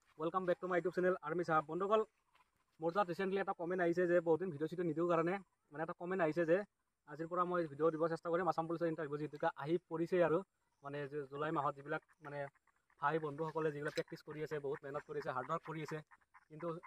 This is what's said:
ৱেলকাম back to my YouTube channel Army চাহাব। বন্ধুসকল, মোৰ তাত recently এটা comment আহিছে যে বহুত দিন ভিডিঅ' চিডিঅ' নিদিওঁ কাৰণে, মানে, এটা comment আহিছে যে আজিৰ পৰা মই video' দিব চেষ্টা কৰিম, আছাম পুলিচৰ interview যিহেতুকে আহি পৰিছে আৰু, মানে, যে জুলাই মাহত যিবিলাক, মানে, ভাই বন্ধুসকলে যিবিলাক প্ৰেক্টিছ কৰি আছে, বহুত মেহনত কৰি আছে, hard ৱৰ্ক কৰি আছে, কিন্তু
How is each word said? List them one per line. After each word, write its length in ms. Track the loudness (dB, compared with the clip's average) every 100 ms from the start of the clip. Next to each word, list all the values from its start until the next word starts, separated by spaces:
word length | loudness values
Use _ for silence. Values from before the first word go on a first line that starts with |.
| _ -6
ৱেলকাম 260 | -2 0 0
back 120 | 0
to 80 | 0
my 120 | 0
YouTube 160 | 0 2
channel 200 | 2 2
Army 200 | -2 -4
চাহাব। 200 | 0 0 0
বন্ধুসকল, 340 | -2 2 2 2 _ _ _ _ _ _ -6
মোৰ 120 | -2 0
তাত 100 | 0
recently 300 | 0 0 0
এটা 120 | -2
comment 280 | -4 -2 2
আহিছে 200 | 4 4 4
যে 100 | 4
বহুত 180 | 6 4
দিন 100 | 2
ভিডিঅ' 180 | -4 -4
চিডিঅ' 160 | -2 0
নিদিওঁ 180 | 2 2
কাৰণে, 260 | 4 2 0 -6 _ _
মানে, 100 | -8
এটা 120 | -6 -6
comment 220 | -6 0
আহিছে 200 | 2 2 4
যে 120 | 4 2 _ _ _ -16
আজিৰ 200 | -10 -4
পৰা 120 | 0 2
মই 160 | 2 0
video' 240 | 2 2
দিব 100 | 4 2
চেষ্টা 200 | 0 0
কৰিম, 160 | 2 2
আছাম 140 | 2 0
পুলিচৰ 200 | 0 0
interview 260 | -2 -4 -4
যিহেতুকে 320 | -6 -2 -2 -2
আহি 200 | 0 -2 -2
পৰিছে 280 | -4 0 4 4
আৰু, 100 | 4 0 _ _ _
মানে, 160 | -10 -8 -6
যে 120 | -6 -8
জুলাই 200 | -4 -2
মাহত 220 | 0 0 -2
যিবিলাক, 260 | -4 -6 -6 _ -12
মানে, 140 | -8 -8 -10 _ _ _ _
ভাই 140 | 0 0
বন্ধুসকলে 500 | -2 -4 -4 0 -2
যিবিলাক 220 | -2 -4 -4
প্ৰেক্টিছ 240 | -4 -8 -12
কৰি 120 | -8
আছে, 120 | -6 -4
বহুত 200 | -4 -6
মেহনত 200 | -6 -8 -8
কৰি 100 | -6
আছে, 100 | -4
hard 160 | -4 -4
ৱৰ্ক 120 | -4 -4
কৰি 100 | -8 -6
আছে, 100 | -8 -10 -20 _ -20 _
কিন্তু 180 | -8 -6 -6